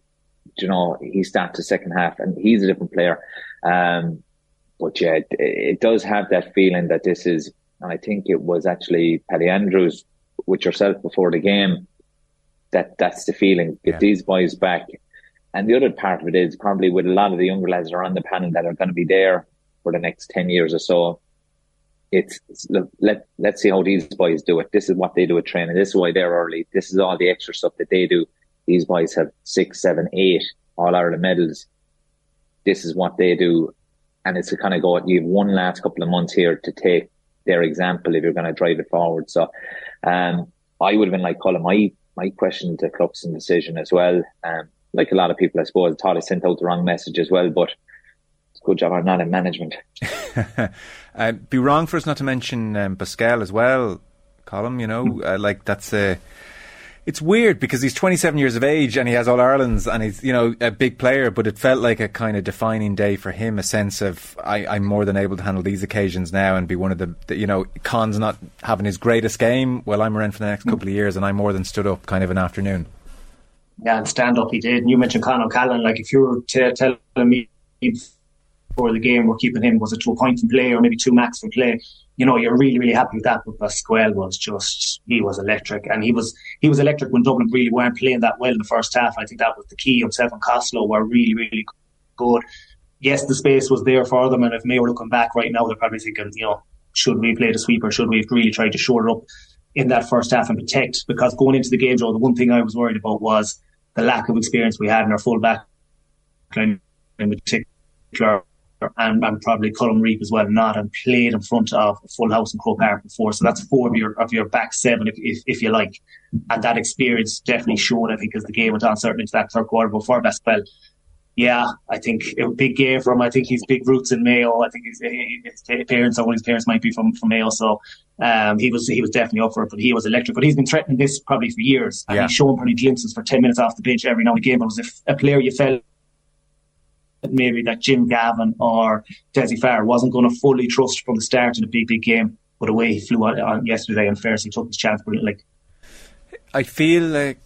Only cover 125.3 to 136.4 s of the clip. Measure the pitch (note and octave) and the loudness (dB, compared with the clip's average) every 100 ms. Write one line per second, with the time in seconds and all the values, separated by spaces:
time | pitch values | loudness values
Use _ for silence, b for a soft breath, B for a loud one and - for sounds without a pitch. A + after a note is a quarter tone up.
125.3 | B2 A#2+ - - B2 A#2+ B2 A#2+ A2+ A2+ | -12 -16 -18 -6 -6 -2 0 2 0 0
126.3 | A2 A#2+ A#2 A#2 A2+ A2+ A2+ A2+ - A2+ | -2 -2 -2 0 0 0 0 0 0 0
127.3 | A2+ A2 A2 A2 G#2+ B B _ - A#2+ | 2 0 0 0 -2 B B _ -4 0
128.3 | A2 G#2+ G#2 B2 A#2 B2 A2 A2+ B2 A#2 | 2 2 2 0 0 0 0 0 0 0
129.3 | A2 A2+ A#2+ A#2 G#2+ B2 A2+ G#2+ A#2+ A#2+ | 0 0 -2 -6 -2 0 0 0 0 -2
130.3 | A2 D3+ C3+ B2+ D#3 - B2+ C3+ - - | 2 2 4 2 0 0 2 2 0 -2
131.3 | A2 A#2+ G#2+ B2+ B2+ G#2 - - G2+ F#2+ | 0 0 -2 2 2 0 -6 -4 0 0
132.3 | - C#3 B2 B2 A2+ C3 A#2+ A2+ A2 - | 2 2 2 0 2 2 2 -4 -8 0
133.3 | B2+ B2 A#2+ A2+ A2 B2+ A#2 C3 A#2 A#2 | 4 4 4 0 0 -2 0 0 2 2
134.3 | A2 C3 B2 A2+ A2 A#2 - - C#3 C#3+ | 2 2 2 0 -6 -10 -6 -4 0 4
135.3 | C#3+ B2+ A#2+ C3+ B2+ - _ _ _ _ | 4 2 2 0 0 -6 _ _ _ _
136.3 | _ | _